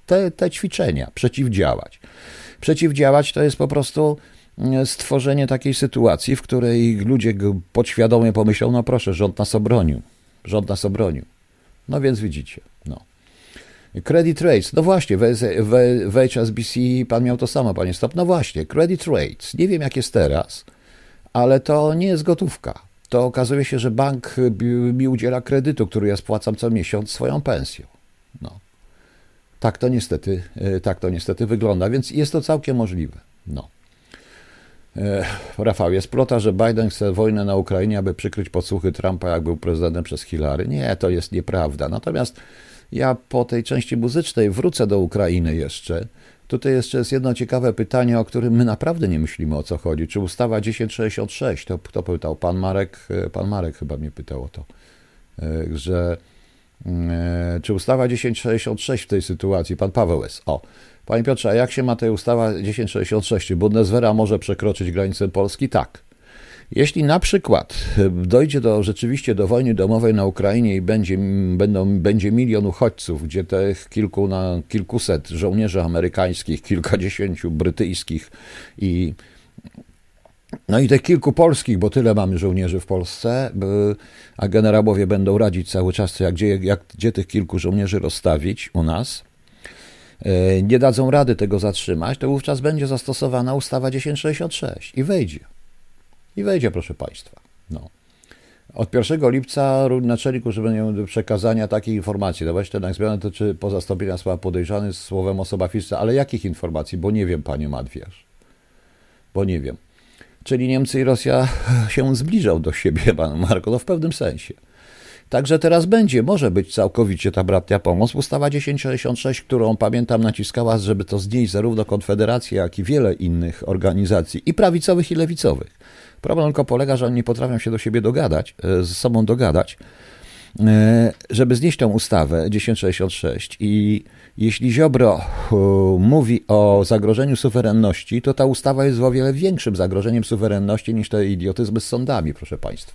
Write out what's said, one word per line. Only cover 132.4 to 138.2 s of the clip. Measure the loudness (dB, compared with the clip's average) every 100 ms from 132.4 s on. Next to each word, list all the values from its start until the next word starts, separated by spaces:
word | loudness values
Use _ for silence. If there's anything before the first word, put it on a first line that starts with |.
| 0
dziesięć | 0 -2 -2
sześćdziesiąt | -2 -2 -4
sześć. | -4 -6 -6 -8 -6
I | -2 2 2 0 -4 -18 -20 -2
jeśli | -2 0 0
Ziobro, | 4 4 6 6 4 -2 -8 0
e, | 2 4 4 4 4
mówi | 6 6 4 0 2
o | 4 6 4 4
zagrożeniu | 2 2 2 2 0
suwerenności, | 0 2 2 4 4 0 -4 -2